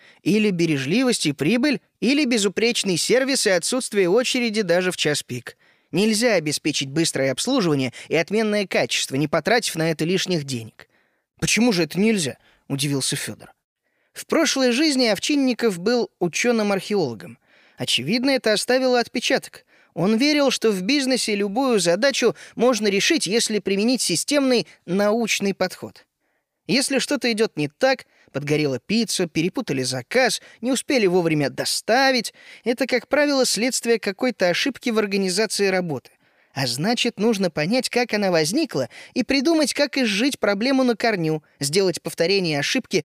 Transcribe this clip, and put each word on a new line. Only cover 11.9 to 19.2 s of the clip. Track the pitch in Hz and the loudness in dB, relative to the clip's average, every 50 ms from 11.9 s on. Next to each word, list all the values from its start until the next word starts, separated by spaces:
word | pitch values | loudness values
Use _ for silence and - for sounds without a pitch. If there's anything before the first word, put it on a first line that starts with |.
| - 175 | 0 0
нельзя?" | 208 226 220 190 151 123 - - _ _ _ _ _ | 2 2 2 0 -2 -4 -6 -8 _ _ _ _ _
удивился | - 139 135 143 147 143 135 - - 143 | -6 -4 -4 -2 -2 -2 -2 -2 -2 -4
Фёдор. | - - - 101 - - - _ _ _ _ _ _ _ _ _ _ _ _ _ | -4 -6 -10 -12 -14 -18 -20 _ _ _ _ _ _ _ _ _ _ _ _ _
В | - - | -18 -4
прошлой | - 220 311 311 - - 269 262 247 | 0 0 2 2 2 2 2 2 2
жизни | 226 262 330 311 269 254 247 | 2 2 2 2 2 2 2
Овчинников | 226 196 - - - 302 285 269 254 233 - 226 226 180 | 2 0 0 -2 0 0 2 2 0 0 0 0 0 0
был | 170 180 226 247 240 202 - _ _ | 0 -2 0 0 0 -2 -4 _ _
учёным-археологом. | 175 170 - - - 240 240 220 208 202 196 185 - - 208 196 160 123 113 98 87 98 117 - _ _ _ _ _ _ _ | -4 -2 -2 0 0 0 2 2 0 0 -2 -2 -2 -2 -2 0 0 -2 -4 -8 -14 -16 -20 -20 _ _ _ _ _ _ _
Очевидно, | - 127 - - - 127 151 226 254 247 285 | -8 -4 -4 -2 -2 -2 -2 -2 0 2 2
это | 269 254 - 220 214 | 0 2 2 2 0
оставило | 180 - - 247 262 262 254 247 240 | 2 2 0 2 2 2 2 2 2
отпечаток. | 226 - - 233 | 0 -2 -4 -4